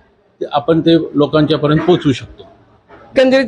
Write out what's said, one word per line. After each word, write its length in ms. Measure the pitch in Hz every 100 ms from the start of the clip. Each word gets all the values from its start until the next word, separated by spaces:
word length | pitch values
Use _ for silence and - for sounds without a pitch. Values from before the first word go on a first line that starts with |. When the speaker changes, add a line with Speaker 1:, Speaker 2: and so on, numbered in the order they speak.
| _ _ _ - -
Speaker 1:
आपण 280 | 147 - 160
ते 140 | 165 165 -
लोकांच्यापर्यंत 680 | 143 143 151 147 151 147 151
पोहोचवू 320 | 165 175 151
शकतो. 300 | 123 - - - _ _ _ _ - - -
Speaker 2:
एकंदरीत 280 | 262 269